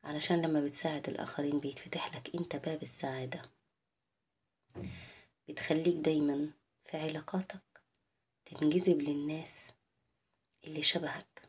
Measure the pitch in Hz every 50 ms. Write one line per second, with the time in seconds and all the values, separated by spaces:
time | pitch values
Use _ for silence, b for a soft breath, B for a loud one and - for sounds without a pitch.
0 | - 151 147 151 - - 180 170 165 165 156 151 143 143 143 - - 165 151 143
1 | - - - - - - - - 143 143 147 147 139 139 139 - - - - -
2 | - - - 127 - - - - 175 - - 143 - 165 160 151 - 127 - -
3 | - 139 131 131 131 131 - 175 - - _ _ _ _ _ _ _ _ _ _
4 | _ _ _ _ _ _ _ _ _ _ _ _ _ _ - B B B B B
5 | B B B B B B B _ _ - 151 - - - 160 156 160 180 175 160
6 | 151 160 156 151 147 143 143 143 147 151 151 _ _ _ _ _ _ - - 160
7 | 156 156 151 156 151 - - 185 185 - - 190 _ _ _ - _ _ _ _
8 | _ _ _ _ _ _ _ _ _ - - - 151 151 156 180 180 190 175 151
9 | 143 147 147 143 143 151 156 160 165 - - - - - - _ _ _ _ _
10 | _ _ _ _ _ _ _ _ _ _ _ _ - 160 156 156 147 - - 170
11 | 156 143 - 160 - _ _ - -